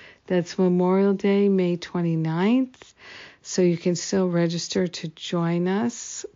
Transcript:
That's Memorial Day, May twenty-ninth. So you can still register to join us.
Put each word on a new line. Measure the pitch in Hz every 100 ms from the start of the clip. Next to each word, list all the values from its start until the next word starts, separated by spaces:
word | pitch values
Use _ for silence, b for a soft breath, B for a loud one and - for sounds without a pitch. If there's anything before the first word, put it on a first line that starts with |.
| B B -
That's | 180 170 -
Memorial | 185 180 180 190 196
Day, | 196 202 202 202
May | 190 175 175
twenty-ninth. | - 175 170 160 160 165 202 254 254 - - _ B B B B
So | - -
you | 180 170
can | 185 170
still | - 196 185
register | 170 170 170 - 196 175
to | - 165
join | - - 175 165 170 180
us. | 196 240 - - - -